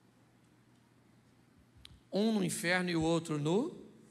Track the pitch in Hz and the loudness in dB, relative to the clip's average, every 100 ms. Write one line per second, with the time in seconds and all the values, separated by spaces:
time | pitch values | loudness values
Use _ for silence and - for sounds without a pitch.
0 | _ _ _ _ _ _ _ _ _ _ | _ _ _ _ _ _ _ _ _ _
1 | _ - - _ _ - - - - - | _ -20 -20 _ _ -20 -20 -20 -20 -20
2 | - 190 220 214 175 - 170 185 180 165 | -6 0 2 2 0 0 0 0 2 0
3 | 160 165 165 151 147 190 330 - - - | 2 0 0 -2 0 0 0 -8 -18 -20
4 | - | -20